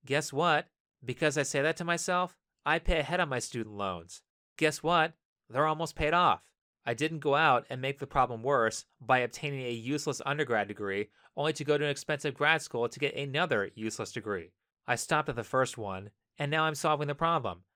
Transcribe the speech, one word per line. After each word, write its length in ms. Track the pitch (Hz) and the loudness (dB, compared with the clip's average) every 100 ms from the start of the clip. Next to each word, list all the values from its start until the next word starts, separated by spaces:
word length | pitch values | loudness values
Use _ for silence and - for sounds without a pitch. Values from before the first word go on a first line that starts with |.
| - | 0
Guess 260 | 143 147 | 0 0
what? 360 | 135 170 151 - _ _ _ | 0 4 4 2 _ _ _
Because 320 | 123 127 156 147 | -8 0 2 2
I 60 | |
say 180 | 143 143 | 0 2
that 160 | 147 165 | 0 0
to 80 | |
myself, 520 | 170 170 - 180 180 _ _ _ | -2 -2 0 0 -2 _ _ _
I 140 | - 160 | 0 0
pay 220 | - 170 | 2 0
ahead 200 | 143 175 | 2 0
on 80 | 165 | 0
my 100 | 127 | -2
student 380 | - 123 107 104 | -4 -6 -6 -4
loans. 460 | 98 87 82 - _ _ _ - | -4 -4 -8 -20 _ _ _ 0
Guess 260 | 156 147 | 0 0
what? 300 | 151 170 160 - _ _ _ | 0 2 2 -2 _ _ _
They're 160 | 117 156 | 0 2
almost 280 | 156 165 | 2 -4
paid 200 | - 151 | -2 2
off. 280 | 170 175 95 _ _ _ _ - | 4 4 2 _ _ _ _ -6
I 80 | |
didn't 260 | 117 156 160 | -2 -2 0
go 140 | 143 | 2
out 320 | 139 160 127 - | 4 6 4 2
and 120 | 127 | -6
make 180 | 131 139 | -4 -6
the 80 | 139 | -4
problem 360 | 139 123 117 | 0 0 0
worse 440 | 120 139 113 - - _ | 2 4 4 0 -12 _
by 200 | 117 127 | 2 2
obtaining 440 | 120 - 151 139 | 2 -4 -8 -6
a 80 | 127 | -6
useless 520 | 120 113 147 147 131 | -6 -4 -4 -2 -4
undergrad 440 | - 143 139 113 101 | -4 -2 0 0 0
degree, 400 | 104 101 98 104 _ _ - | -4 -4 -2 -4 _ _ -4
only 160 | 151 | -2
to 100 | 156 | -2
go 120 | 143 147 | 0 2
to 80 | |
an 60 | 147 | 2
expensive 440 | 139 - 147 151 | -4 -4 -4 -4
grad 280 | 127 147 160 | 0 2 2
school 260 | - 120 117 | 0 -2 -2
to 100 | - | 0
get 160 | 143 | -4
another 560 | - 143 139 175 120 98 | -2 -4 -2 2 2 0
useless 380 | - 110 - 107 | -4 -6 -4 -8
degree. 400 | - 110 98 82 _ _ _ - | -6 -6 -6 -8 _ _ _ -4
I 80 | |
stopped 340 | 120 - 151 147 | -4 0 0 0
at 80 | 120 | -4
the 80 | |
first 320 | 110 131 127 - | -2 0 0 -2
one, 340 | 104 95 104 _ _ _ | -8 -8 -12 _ _ _
and 120 | 143 | -4
now 140 | 156 | 0
I'm 100 | 156 | 0
solving 340 | 147 160 151 147 | 0 0 0 0
the 60 | |
problem. 500 | 143 165 165 117 87 _ | -2 0 0 -2 -8 _